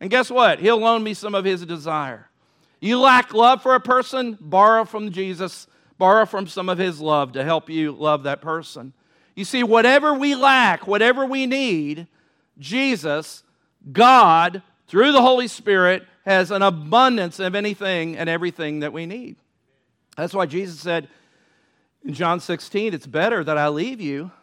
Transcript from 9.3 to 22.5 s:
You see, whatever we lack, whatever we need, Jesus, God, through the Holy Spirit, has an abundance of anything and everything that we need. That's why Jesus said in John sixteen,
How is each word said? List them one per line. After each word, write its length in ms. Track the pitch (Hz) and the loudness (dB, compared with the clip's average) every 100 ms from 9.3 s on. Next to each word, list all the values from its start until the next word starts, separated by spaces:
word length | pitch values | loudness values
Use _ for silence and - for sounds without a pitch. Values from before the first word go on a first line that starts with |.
You 100 | - | -14
see, 200 | 202 262 | -6 -4
whatever 500 | 233 226 233 277 302 | 2 4 6 4 2
we 220 | 277 285 269 | 0 -2 2
lack, 500 | 277 262 220 170 190 | 4 4 4 0 -2
whatever 400 | 202 233 254 262 | 2 2 2 -2
we 180 | 269 | -4
need, 640 | 262 269 254 165 147 156 170 _ _ _ _ - | -4 -2 -2 -4 -6 -10 -14 _ _ _ _ -20
Jesus, 840 | 139 247 269 208 151 151 - - _ _ _ _ 139 | -8 -4 -2 -2 -4 -6 -6 -16 _ _ _ _ -4
God, 720 | 135 240 262 185 165 175 185 - _ _ | 4 8 8 8 6 2 -2 -16 _ _
through 240 | 180 277 | 2 4
the 120 | 277 | 6
Holy 260 | 254 254 240 | 4 2 -2
Spirit, 580 | - 208 190 180 185 - _ | -6 0 2 2 0 -4 _
has 280 | 196 190 175 | 0 0 0
an 100 | 202 | 0
abundance 800 | 196 165 151 226 262 226 175 - | 0 0 0 2 4 2 -4 -6
of 160 | 185 202 | -6 -4
anything 600 | 208 196 196 175 165 160 | -6 -6 -4 -4 -6 -6
and 120 | 165 | -4
everything 520 | 165 175 170 151 151 | -4 -6 -8 -8 -8
that 120 | 147 | -8
we 140 | 165 165 | -10 -12
need. 300 | 233 240 - _ _ _ _ _ _ _ - | -14 -16 -20 _ _ _ _ _ _ _ -10
That's 180 | 165 | -8
why 100 | 196 170 | -4 -4
Jesus 340 | 170 190 156 | -6 -10 -10
said 280 | 170 170 143 _ _ _ _ _ _ _ _ _ | -6 -6 -8 _ _ _ _ _ _ _ _ _
in 80 | 277 | -14
John 280 | 139 175 175 | -4 -2 -2
sixteen, 520 | - | -6